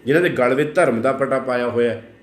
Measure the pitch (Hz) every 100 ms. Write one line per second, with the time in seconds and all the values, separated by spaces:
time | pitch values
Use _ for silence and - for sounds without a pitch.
0 | - 151 180 131 123 131 147 160 160 113
1 | 127 135 135 131 123 123 120 117 120 107
2 | - -